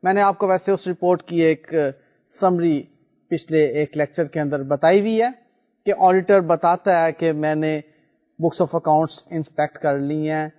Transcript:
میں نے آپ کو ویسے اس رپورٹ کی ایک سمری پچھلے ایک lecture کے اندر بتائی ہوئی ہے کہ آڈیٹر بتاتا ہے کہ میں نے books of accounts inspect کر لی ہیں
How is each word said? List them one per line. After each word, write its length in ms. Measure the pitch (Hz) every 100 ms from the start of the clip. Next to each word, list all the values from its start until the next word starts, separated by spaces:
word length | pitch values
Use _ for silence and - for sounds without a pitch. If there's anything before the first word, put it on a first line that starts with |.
میں 100 | 180
نے 100 | 196
آپ 160 | 202 196
کو 80 | 202
ویسے 260 | 185 190
اس 140 | 190 -
رپورٹ 340 | 180 175 180 -
کی 120 | 170
ایک 300 | 160 160 - 160 143 131 _ _ _
سمری 520 | - 190 180 170 147 - _ _ _ _
پچھلے 340 | 170 - 160 151 127
ایک 180 | 147 151
lecture 300 | 143 - 151
کے 120 | 160
اندر 220 | 147 143 135
بتائی 320 | 139 160 190
ہوئی 200 | 208 220
ہے 60 | 233 254 _ _ _ _ -
کہ 60 | 196
آڈیٹر 400 | 185 185 180 196 165
بتاتا 560 | 165 175 180 202 175
ہے 80 | 165
کہ 200 | 156 165
میں 200 | 151 151
نے 260 | 156 156 156 147 _ _ _ _ _
books 280 | 165 - 175
of 140 | 170
accounts 420 | 160 151 160 - -
inspect 480 | 170 151 - 147 -
کر 160 | 156 139
لی 300 | 139 156 156
ہیں 180 | 156 156